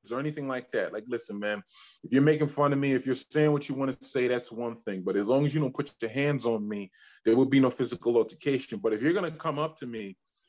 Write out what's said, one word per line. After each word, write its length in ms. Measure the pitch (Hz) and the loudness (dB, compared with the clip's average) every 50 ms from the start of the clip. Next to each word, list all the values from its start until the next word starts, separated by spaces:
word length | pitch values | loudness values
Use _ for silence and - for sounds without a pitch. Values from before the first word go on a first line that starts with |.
| _ 107 | _ -8
or 80 | 117 131 | -6 -4
anything 280 | 143 151 151 151 139 135 | -4 -4 -6 -6 -6 -6
like 240 | 131 127 123 _ - | -6 -6 -6 _ -2
that. 200 | 110 92 80 - | -2 -2 -2 -4
Like, 120 | 107 110 123 | -8 -8 -6
listen, 320 | 120 117 - - 104 101 | -6 -6 -6 -6 -10 -6
man, 240 | 104 104 104 101 - _ - - - - - _ - | -4 -4 -4 -6 -8 _ -20 -20 -20 -20 -20 _ -6
if 100 | - 123 | 0 4
you're 80 | 135 | 4
making 280 | 143 156 156 151 156 143 | 6 6 4 4 2 -2
fun 220 | - 143 147 143 | 0 2 2 2
of 60 | 143 139 | 2 2
me, 160 | 139 139 135 | 0 0 0
if 120 | 127 131 | 0 0
you're 100 | 131 127 | -2 -4
saying 360 | 131 - - - 151 151 151 | -4 -4 -4 0 2 4 4
what 160 | 147 143 143 - | 4 2 -2 -4
you 60 | 139 | -4
wanna 220 | 135 135 135 127 - | -4 -2 -4 -4 -6
say, 260 | - - - 139 127 123 | -8 -6 -2 0 0 2
that's 240 | 123 120 - - | 0 0 -4 -6
one 240 | 117 110 120 117 113 | -8 -6 -6 -6 -6
thing. 260 | 113 - - - 190 90 | -8 -6 -6 -6 -4 -2
But 120 | 98 95 | -2 0
as 100 | 101 101 | 0 2
long 200 | 104 127 139 147 | 2 2 4 2
as 100 | 143 127 | 2 2
you 60 | 151 | 0
don't 120 | 147 127 131 | -2 -2 -2
put 180 | - 143 - - - | -4 -8 -8 -8 -8
your 100 | 113 110 | -8 -6
hands 340 | 113 135 139 147 143 127 113 | -2 -2 0 0 0 0 0
on 220 | 120 113 107 104 104 | 0 0 0 -2 -4
me, 240 | 107 101 98 95 _ _ - - - _ - | -6 -6 -8 -10 _ _ -20 -20 -14 _ 2
there 100 | 113 113 | 4 6
will 100 | 127 135 135 | 6 6 6
be 120 | 139 135 | 6 6
no 120 | 131 123 | 6 6
physical 460 | 123 - 131 113 120 - - 117 120 117 | 4 0 -4 -4 -4 -4 0 2 4 4
altercation. 600 | 107 110 - - - 147 139 127 - - 113 101 | 2 2 -2 -8 -4 -2 -2 -2 -2 -6 -8 -4
But 140 | 98 113 110 | -2 -2 0
if 80 | 107 | 0
you're 120 | 123 151 175 | 0 0 0
gonna 180 | 202 185 160 | 0 -2 -4
come 260 | 156 156 - 160 143 147 | -6 -6 -6 -4 -2 -2
up 200 | 151 156 156 - | -4 -4 -6 -8
to 80 | 139 123 | -12 -10
me 300 | 117 110 104 98 95 _ _ _ _ _ _ | -10 -10 -10 -10 -12 _ _ _ _ _ _